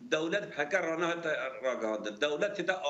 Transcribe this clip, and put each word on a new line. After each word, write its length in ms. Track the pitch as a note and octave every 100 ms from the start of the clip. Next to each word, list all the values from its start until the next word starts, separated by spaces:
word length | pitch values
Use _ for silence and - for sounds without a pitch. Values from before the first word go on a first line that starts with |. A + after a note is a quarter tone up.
| A#2+
دولت 480 | D#3 E3 G3+ G#3 -
هکا 200 | D3 F#3+
رانه 340 | E3 E3 E3+ E3+
تا 80 | D#3+ C3 C3 -
را 160 | B2+ A2+
گهاندن. 360 | A2 G#2+ G#2 G#2
دولت 460 | D3 D3 G3+ F3+
تا 200 | F3 F#3